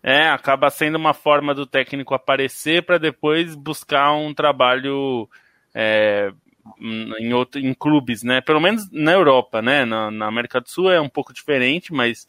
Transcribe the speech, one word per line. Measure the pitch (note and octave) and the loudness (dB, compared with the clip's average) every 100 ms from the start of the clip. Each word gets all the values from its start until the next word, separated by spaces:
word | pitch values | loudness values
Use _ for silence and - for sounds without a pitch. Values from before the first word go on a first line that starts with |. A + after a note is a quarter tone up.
É, | B2+ C#3 D#3+ | 2 2 4
acaba | C#3 - C3+ C#3+ | 0 0 2 2
sendo | - D3+ D#3+ | 0 -4 0
uma | D#3 | 0
forma | C#3+ - D3 C#3+ | 0 2 2 2
do | C#3 | -4
técnico | C#3+ C#3 B2+ C#3 C3+ | -2 -2 -2 -6 -6
aparecer | C3+ - C3+ C3+ - D3+ E3 | -6 0 0 0 -4 -2 -2
pra | E3+ F3 | 2 0
depois | D#3+ - D#3 D#3+ E3+ | 0 -2 -2 -2 -2
buscar | D3+ C#3+ D3+ - C#3+ C#3+ | -8 -10 -12 -2 2 4
um | D3+ D3+ | 2 -4
trabalho, | D3 D3+ C3+ B2+ B2+ C3+ C#3 C#3 B2 G#2+ _ _ _ _ | 0 0 2 2 2 -2 -4 -4 -4 -8 _ _ _ _
é, | A2+ A2 G#2+ G#2+ G2+ G2+ G2 _ _ A2 - | -4 0 2 2 0 -4 -8 _ _ -20 -16
em | A2+ A2 A2 A2 A#2 | -10 -10 -10 -8 -2
outro, | B2 B2+ C#3+ | -2 -2 -4
em | C3 | -6
clubes, | C3 D3 D3+ B2 A#2 | -4 0 0 0 -6
né? | A#2+ B2+ | -2 -2
Pelo | B2+ D#3 | 0 0
menos | E3+ A3 G3 | 2 -2 -8
na | D3+ D#3 | -4 2
Europa, | F#3 D#3 C3 B2 A2+ | 4 6 4 2 -2
né? | A2+ C#3+ | 0 0
Na, | A#2+ A2 G#2+ | 0 -2 -4
na | G#2+ G#2+ | -4 -4
América | A2+ A#2+ B2+ | -4 -4 -6
do | A#2+ | -6
Sul | - F#3 | -2 2
é | F3+ | 2
um | C#3+ | 0
pouco | - C3+ | -6 -10
diferente, | B2 - C#3 B2 D#3+ - | -12 -2 0 2 0 -4
mas | D3+ A#2+ A2+ | -2 -2 -2